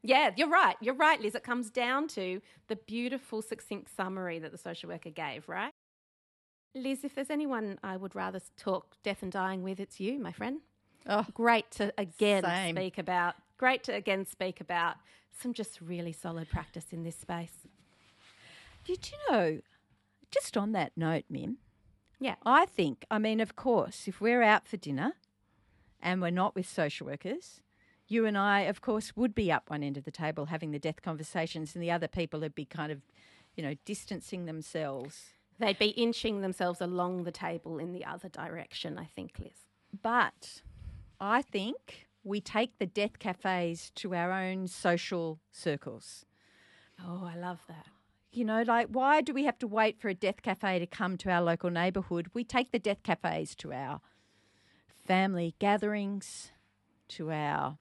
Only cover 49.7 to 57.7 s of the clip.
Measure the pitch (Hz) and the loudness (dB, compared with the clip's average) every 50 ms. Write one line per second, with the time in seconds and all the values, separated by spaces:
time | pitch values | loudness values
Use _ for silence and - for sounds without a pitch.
49.7 | 202 226 220 220 220 _ - 214 190 185 208 185 - - - 220 190 - - 196 | 2 4 4 4 2 _ -4 -4 -2 0 0 0 0 0 -2 -2 -2 0 0 0
50.7 | 185 175 175 180 - - 185 185 185 170 - 190 180 175 175 170 165 165 - 175 | 2 0 0 -2 -4 -2 -2 -2 -2 -2 0 2 4 4 4 4 2 2 0 0
51.7 | 175 165 175 185 180 196 185 - 175 170 170 175 _ 240 233 - - 247 254 - | 2 2 2 2 2 0 -2 0 -2 -2 -2 -4 _ -6 -6 2 2 0 2 2
52.7 | - 233 - 214 202 - _ - 175 - - 165 160 160 - - - - - 151 | -2 0 2 0 0 0 _ -2 -2 0 0 -2 -2 -2 -4 -6 -10 -12 -10 -8
53.7 | 139 127 139 127 147 143 _ _ _ _ _ _ _ _ _ _ _ _ _ _ | -6 -6 -4 -6 -6 -8 _ _ _ _ _ _ _ _ _ _ _ _ _ _
54.7 | _ _ _ _ - - - - 185 185 190 196 190 175 170 165 - _ 202 202 | _ _ _ _ -20 -14 0 4 4 6 6 4 2 0 0 -2 0 _ 4 4
55.7 | 208 214 208 208 208 208 202 196 202 196 - - - - - - _ _ _ _ | 4 4 4 0 0 0 -2 -2 -4 -4 -6 -10 -14 -14 -16 -18 _ _ _ _
56.7 | _ _ _ _ _ _ _ - - - 165 156 160 151 151 147 147 143 143 139 | _ _ _ _ _ _ _ -16 -8 -6 -4 -2 -2 0 0 0 0 0 -2 -2